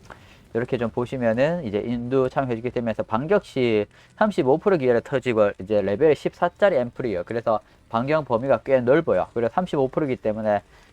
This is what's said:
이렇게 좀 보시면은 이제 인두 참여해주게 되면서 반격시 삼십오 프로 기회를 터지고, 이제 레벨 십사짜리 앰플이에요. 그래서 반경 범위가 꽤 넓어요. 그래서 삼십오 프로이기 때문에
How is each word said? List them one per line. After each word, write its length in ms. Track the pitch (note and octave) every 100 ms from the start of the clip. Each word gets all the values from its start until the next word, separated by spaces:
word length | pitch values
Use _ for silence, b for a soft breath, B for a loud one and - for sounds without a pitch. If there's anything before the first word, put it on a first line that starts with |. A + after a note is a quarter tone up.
| B B B B _
이렇게 240 | A#2 B2 B2
좀 100 | A#2
보시면은 760 | B2+ B2 C3 A#2 A2+ C#3+ F3
이제 140 | B2 G2+
인두 500 | G#2 A#2+ A#2+ C3+ B2+
참여해주게 400 | - C3 A2+ A#2+
되면서 320 | B2 A#2 G#2+
반격시 840 | G#2 A2+ C3 G#2+ - C3 A#2+ G#2+ G#2 b b -
삼십오 400 | G#3+ G3 C3 D#3+
프로 180 | G#3 F#3
기회를 240 | B2+ A#2
터지고, 500 | - C3+ B2+ A2 G2+ -
이제 220 | F#2 G#2
레벨 320 | G2 G#2 D#3
십사짜리 600 | C#3 F3 - F3 - G3+ D3+
앰플이에요. 480 | A#2+ - B2 F2+
그래서 340 | F2 A2+ A#2 G#2+ b b _
반경 360 | A2+ C3+ D#3
범위가 360 | C#3 A2+ C3+ A#2
꽤 160 | - C3
넓어요. 460 | A#2+ D#3 D#3 F#2 F2
그래서 180 | A#2+ A#2
삼십오 360 | - F3+ D#3 C3
프로이기 280 | - D3 A#2+
때문에 460 | A2 G#2+ G#2+ G2+ b b b